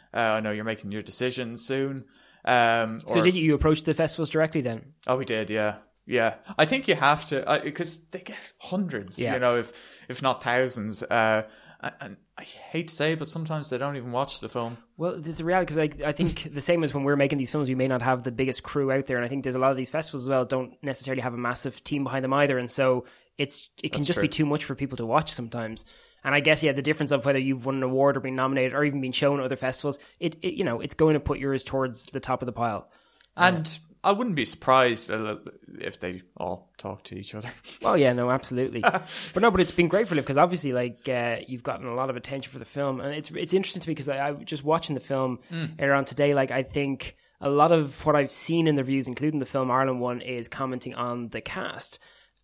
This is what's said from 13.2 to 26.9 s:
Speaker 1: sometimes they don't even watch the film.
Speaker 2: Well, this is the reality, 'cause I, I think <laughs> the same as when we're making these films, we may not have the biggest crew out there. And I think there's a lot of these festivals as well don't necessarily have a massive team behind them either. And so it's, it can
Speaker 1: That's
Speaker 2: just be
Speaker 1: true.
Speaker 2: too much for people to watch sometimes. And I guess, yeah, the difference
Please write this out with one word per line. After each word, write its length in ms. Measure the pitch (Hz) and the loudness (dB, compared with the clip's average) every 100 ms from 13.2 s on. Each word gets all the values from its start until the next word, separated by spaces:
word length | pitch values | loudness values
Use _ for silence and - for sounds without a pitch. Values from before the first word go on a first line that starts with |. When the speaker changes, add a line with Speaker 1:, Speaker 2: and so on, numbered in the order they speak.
| 143 | -4
Speaker 1:
sometimes 400 | 165 160 156 139 | -6 -4 -6 -4
they 80 | 123 | -4
don't 180 | 143 139 | -4 -4
even 160 | 120 | -4
watch 280 | 123 139 - | -2 -2 -4
the 80 | 113 | -6
film. 260 | 123 117 120 _ - | -4 -4 -6 _ -6
Speaker 2:
Well, 180 | 175 175 | -6 -4
this 120 | 156 | -8
is 100 | 160 | -4
the 60 | 165 | 0
reality, 280 | 185 160 | 2 2
'cause 40 | 151 | 0
I, 300 | 156 151 147 | 0 0 -4
I 40 | |
think 300 | - 180 - | 0 0 0
<laughs> 100 | 156 | -8
the 60 | 143 | -4
same 240 | 151 170 | 2 2
as 80 | 147 | 2
when 100 | 139 | 0
we're 120 | 139 143 | 2 4
making 220 | 139 143 | 4 2
these 120 | 123 | 0
films, 180 | 151 131 | 0 0
we 40 | |
may 140 | 127 131 | 2 2
not 140 | 127 | 2
have 200 | 123 127 | 2 0
the 80 | 123 | 0
biggest 300 | 117 131 - | 0 0 -2
crew 300 | - 147 135 | -2 0 2
out 140 | 135 135 | 0 0
there. 100 | 123 | -2
And 80 | |
I 40 | 120 | -2
think 140 | 139 | -2
there's 120 | 127 127 | -2 2
a 20 | |
lot 100 | 135 | 2
of 80 | 131 | 2
these 120 | 123 | -2
festivals 340 | 156 160 139 | -4 -4 -4
as 40 | 127 | 0
well 160 | 131 | 2
don't 300 | 123 131 120 - | 2 -2 -4 -8
necessarily 400 | 143 131 135 131 | -6 -4 -4 -2
have 100 | 123 | -4
a 60 | 120 | -2
massive 440 | 123 123 131 - | -4 -2 -6 -8
team 220 | - 143 | -4 -2
behind 180 | 131 135 | -2 -2
them 100 | 131 | 0
either. 240 | 139 143 127 | 4 4 2
And 120 | 120 | 0
so 360 | - 131 127 123 - _ - | 2 4 2 -2 -14 _ -6
it's, 320 | 139 - - - | -4 -4 -8 -10
it 60 | 151 | -6
can 80 | 147 | -2
Speaker 1:
That's 80 | 143 | 0
Speaker 2:
just 120 | 170 | 2
be 80 | 101 | 0
Speaker 1:
true. 160 | - | 2
Speaker 2:
too 20 | 147 | 0
much 180 | 151 | 0
for 100 | - | -4
people 240 | 131 135 120 | -6 -6 -4
to 80 | 113 | 0
watch 260 | 143 156 | 0 0
sometimes. 540 | - 113 120 110 113 - - _ _ 139 | -4 -6 -6 -8 -8 -12 -18 _ _ 0
And 80 | |
I 60 | 143 | 4
guess, 220 | 151 151 | 4 4
yeah, 100 | 156 | 2
the 80 | 135 | 2
difference 300 | 139 | 0